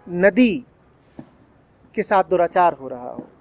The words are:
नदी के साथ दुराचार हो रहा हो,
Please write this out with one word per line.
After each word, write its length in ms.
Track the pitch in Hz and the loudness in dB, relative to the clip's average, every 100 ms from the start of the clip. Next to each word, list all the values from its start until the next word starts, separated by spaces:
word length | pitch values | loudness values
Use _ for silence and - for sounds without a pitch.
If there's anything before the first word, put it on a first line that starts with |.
| - | -10
नदी 560 | 175 190 196 247 208 - _ _ _ _ - - _ _ _ _ _ _ - | 0 2 4 2 2 -8 _ _ _ _ -20 -20 _ _ _ _ _ _ -8
के 80 | |
साथ 200 | 196 196 | 0 0
दुराचार 500 | 190 180 170 185 175 | 2 0 0 2 0
हो 140 | 143 131 | 0 -10
रहा 220 | 127 127 | -14 -14
हो, 180 | 123 - _ | -16 -18 _